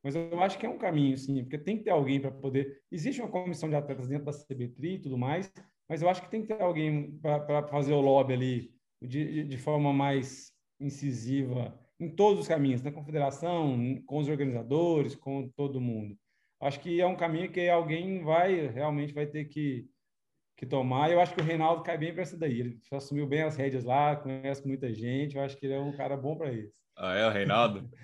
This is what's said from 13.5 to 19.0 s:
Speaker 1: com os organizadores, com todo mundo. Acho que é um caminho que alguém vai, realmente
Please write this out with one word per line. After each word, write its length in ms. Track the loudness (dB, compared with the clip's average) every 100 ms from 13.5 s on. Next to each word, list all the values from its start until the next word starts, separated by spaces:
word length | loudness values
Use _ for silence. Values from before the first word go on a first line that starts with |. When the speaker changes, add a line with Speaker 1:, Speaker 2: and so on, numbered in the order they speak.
| 0 2 2 0 -4
Speaker 1:
com 120 | -4 -2
os 100 | 0
organizadores, 880 | 0 0 -2 0 2 4 2 0
com 320 | -4 -6 -6 -6
todo 240 | -4 -4 -2
mundo. 380 | -2 -4 -6 -12 _ _ _ _
Acho 200 | -4 -4
que 200 | -2 2
é 60 |
um 100 | 2
caminho 360 | 2 0 0 -2
que 180 | 0 4
alguém 540 | 4 2 -2 -2 -4
vai, 440 | 2 4 4 2 0
realmente 460 | -2 -2 -2